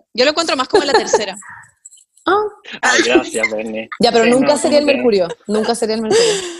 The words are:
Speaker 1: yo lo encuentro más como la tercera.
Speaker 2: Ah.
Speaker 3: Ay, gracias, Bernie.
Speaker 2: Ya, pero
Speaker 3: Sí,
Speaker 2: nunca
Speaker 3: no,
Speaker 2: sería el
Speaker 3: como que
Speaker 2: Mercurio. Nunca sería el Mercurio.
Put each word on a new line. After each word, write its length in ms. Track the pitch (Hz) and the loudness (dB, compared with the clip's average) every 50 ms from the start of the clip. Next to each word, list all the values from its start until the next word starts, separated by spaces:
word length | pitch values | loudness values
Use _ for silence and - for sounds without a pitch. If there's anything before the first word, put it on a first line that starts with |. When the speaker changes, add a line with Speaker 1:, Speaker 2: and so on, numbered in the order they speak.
| _ _ _ | _ _ _
Speaker 1:
yo 100 | 214 247 | 0 0
lo 60 | 285 | 0
encuentro 260 | 302 330 339 320 339 | 0 0 -2 -2 -2
más 120 | 277 254 - | -2 -2 0
como 160 | - 415 285 | 0 0 2
la 80 | 285 269 | 2 0
tercera. 420 | - 220 - - 233 214 190 190 208 - - - - - - _ _ _ - - _ _ _ _ _ _ | 0 0 0 0 0 0 -2 -6 -10 -14 -18 -20 -20 -20 -20 _ _ _ -20 -20 _ _ _ _ _ _
Speaker 2:
Ah. 200 | - 370 415 427 415 - - - - - - | -2 0 0 0 -4 -8 -12 -18 -18 -10 -4
Speaker 3:
Ay, 220 | - 247 254 269 - | -2 0 2 2 2
gracias, 460 | 233 240 - - - - - - - | 2 2 2 0 0 -2 -4 -4 -2
Bernie. 380 | 110 107 110 226 - 110 113 - - - | -4 -6 -6 -8 -8 -10 -10 -12 -4 0
Speaker 2:
Ya, 120 | - 233 226 | 0 2 4
pero 120 | 233 226 | 4 4
Speaker 3:
Sí, 60 | 226 | 4
Speaker 2:
nunca 220 | 240 262 269 285 294 | 4 4 4 2 2
Speaker 3:
no, 60 | 285 | 2
Speaker 2:
sería 200 | - 330 294 294 | 0 2 2 2
el 60 | 294 | 2
Speaker 3:
como 80 | 294 269 | 2 0
que 40 | |
Speaker 2:
Mercurio. 320 | 247 247 247 208 196 175 170 - - _ - | 2 2 2 2 2 0 -2 -4 -10 _ -4
Nunca 260 | 208 214 220 214 233 | -4 -2 0 -2 -2
sería 220 | 226 - 214 214 | -2 -2 -4 -4
el 60 | 226 226 | -4 -2
Mercurio. 300 | 214 381 453 466 453 415 392 370 349 339 339 | 0 2 2 2 2 0 -2 -6 -8 -12 -14